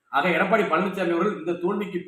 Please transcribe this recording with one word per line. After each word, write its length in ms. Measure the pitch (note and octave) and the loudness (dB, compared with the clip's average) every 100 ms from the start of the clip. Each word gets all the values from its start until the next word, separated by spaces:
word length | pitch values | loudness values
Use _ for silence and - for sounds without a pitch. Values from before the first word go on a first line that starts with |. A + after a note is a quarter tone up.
| _ | _
ஆக 180 | C3+ F3+ | 0 2
எடப்பாடி 340 | D#3+ F#3 G#3+ | 2 4 2
பழனிசாமி 480 | F3+ D#3+ G3 F#3+ F3 | 4 0 0 -2 0
அவர்கள் 280 | E3+ G#3 F3 | 2 0 -2
இந்த 140 | F3 | -4
தோல்விக்கு 480 | E3+ F3+ G#3 F#3 F3+ | -2 -2 -2 -4 -6